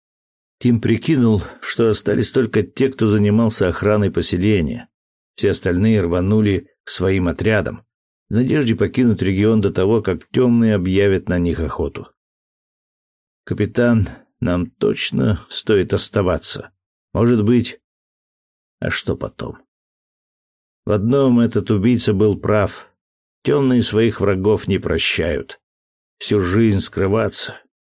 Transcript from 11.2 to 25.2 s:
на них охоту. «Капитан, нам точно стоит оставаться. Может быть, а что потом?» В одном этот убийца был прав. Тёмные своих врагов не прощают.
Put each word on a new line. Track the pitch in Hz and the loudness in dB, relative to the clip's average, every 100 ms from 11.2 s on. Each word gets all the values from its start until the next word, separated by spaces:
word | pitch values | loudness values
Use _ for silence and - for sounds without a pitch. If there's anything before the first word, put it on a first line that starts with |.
| - | -2
на | 90 | -2
них | 87 78 | 0 -2
охоту. | 76 - 73 - - _ _ _ _ _ _ _ _ _ _ _ _ _ | -4 -4 -6 -8 -16 _ _ _ _ _ _ _ _ _ _ _ _ _
«Капитан, | - 104 101 - 120 113 95 - _ - | -8 -4 -4 0 2 2 0 -6 _ -6
нам | - 90 85 | -4 -2 -4
точно | - 107 - - - 117 - - | -4 -2 -2 -4 -2 0 -2 -6
стоит | - - 101 87 | -8 0 0 0
оставаться. | 98 - 107 92 78 - - - _ _ _ _ | -2 -2 -2 -2 -2 -4 -6 -10 _ _ _ _
Может | - 117 117 | 0 2 2
быть, | 104 123 117 - _ _ _ _ _ _ _ _ _ - | 2 2 0 -8 _ _ _ _ _ _ _ _ _ -10
а | 80 | -6
что | - - - | -6 -6 -6
потом?» | 58 - - - _ _ _ _ _ _ _ _ _ _ _ _ - | -8 -10 -12 -12 _ _ _ _ _ _ _ _ _ _ _ _ -4
В | |
одном | 101 110 139 135 120 | -2 2 2 4 4
этот | 117 107 92 | 2 0 0
убийца | 104 110 117 - | 0 2 2 0
был | 98 107 92 | 2 2 0
прав. | 90 104 95 - - _ _ _ _ _ | 0 0 0 -6 -20 _ _ _ _ _
Тёмные | 143 143 131 123 | -2 0 2 2
своих | 104 107 113 - | 2 2 0 0
врагов | 101 95 101 98 - | -2 0 0 0 0
не | 95 | -2
прощают. | - 80 - - | -2 -2 -2 -2